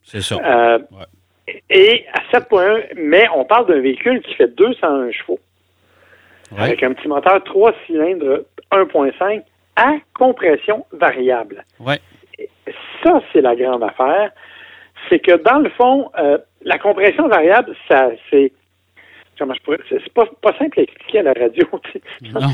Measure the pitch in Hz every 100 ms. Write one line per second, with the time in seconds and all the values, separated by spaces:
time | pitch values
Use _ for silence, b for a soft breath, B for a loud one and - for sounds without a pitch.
0 | _ 104 - 98 - 120 117 117 - 95
1 | 92 _ _ _ - - - 190 208 233
2 | - - - 247 - 196 190 220 - -
3 | 147 180 175 151 127 226 196 147 135 127
4 | 240 247 - - - - 226 247 165 139
5 | 123 - - - _ _ _ _ b b
6 | b b b b b 101 120 - 127 131
7 | 151 143 185 190 - 190 220 - - 156
8 | 165 185 139 139 - - - 196 180 156
9 | 139 - 190 214 - _ _ - 254 302
10 | _ - 254 - 175 147 - 220 - 156
11 | 160 131 127 120 104 98 - - 120 147
12 | _ _ _ - - _ - - - -
13 | 330 320 - 160 131 120 127 120 104 -
14 | 131 185 202 _ B B B B B -
15 | - 175 - 170 226 285 247 - 247 277
16 | 240 - 143 147 - _ - - 202 190
17 | 196 - 311 185 165 226 233 - - 139
18 | 127 113 - 143 135 _ _ _ _ _
19 | b b b - 135 123 - 160 - -
20 | - 240 214 - 214 - 294 - 190 -
21 | - - 156 120 117 160 170 185 - -
22 | - B 113 110 139